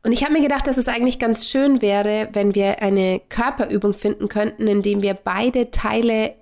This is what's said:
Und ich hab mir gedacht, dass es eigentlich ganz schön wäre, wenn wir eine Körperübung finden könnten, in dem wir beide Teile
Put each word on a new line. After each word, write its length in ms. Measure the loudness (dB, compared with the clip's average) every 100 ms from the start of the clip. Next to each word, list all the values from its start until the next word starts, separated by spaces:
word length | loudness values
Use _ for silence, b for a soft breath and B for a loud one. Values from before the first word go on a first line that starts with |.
Und 80 | 0
ich 120 | -2
hab 80 | 2
mir 100 | 2
gedacht, 240 | 2 0 0
dass 100 | 0
es 120 | -2
eigentlich 320 | 0 -2 0
ganz 280 | -2 0 0
schön 340 | 2 2 4
wäre, 480 | 2 2 0 -2 -2
wenn 240 | 0 2 2
wir 260 | 0 0
eine 380 | 0 2 2 -2 _
Körperübung 680 | -2 -2 -2 -2 0 0
finden 340 | 0 -2 -2 -4
könnten, 380 | -2 -4 -2 0
in 160 | 2
dem 200 | 0 0
wir 120 | -2
beide 560 | -4 -4 -2 -2 0 -2
Teile 640 | -2 0 0 2 0 -2 -6